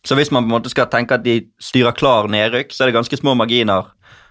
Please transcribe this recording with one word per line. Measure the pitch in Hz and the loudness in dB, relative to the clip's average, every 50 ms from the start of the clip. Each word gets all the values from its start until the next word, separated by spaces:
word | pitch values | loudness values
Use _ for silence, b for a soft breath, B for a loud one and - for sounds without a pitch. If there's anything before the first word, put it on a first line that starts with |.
| B | B
Så | - 139 | -2 0
hvis | 139 147 143 | 0 0 0
man | 143 123 117 | 0 0 0
på | 113 117 | 0 0
en | 117 | -2
måte | 110 123 | -2 -2
skal | - 139 123 | -2 -2 0
tenke | - - 117 120 - 131 | 0 0 -2 -2 0 -2
at | 110 113 | -2 0
de | 123 117 113 113 - _ _ | 0 -2 -2 -2 -6 _ _
styrer | - - - 127 120 120 113 | -8 -2 0 2 2 2 0
klar | - 143 139 123 110 104 | 0 2 2 2 2 2
nedrykk, | 104 107 107 107 113 117 127 147 - | 0 0 0 0 0 0 -2 -4 -6
så | - - 131 | -4 -2 0
er | 127 | 0
det | 113 | 2
ganske | 117 120 - 143 - | 0 -2 -2 -4 -2
små | - 139 131 | 0 0 2
marginer | 120 110 113 120 123 113 104 98 92 98 - _ _ b b b b b b | 2 0 0 0 0 2 2 0 -2 -2 -6 _ _ b b b b b b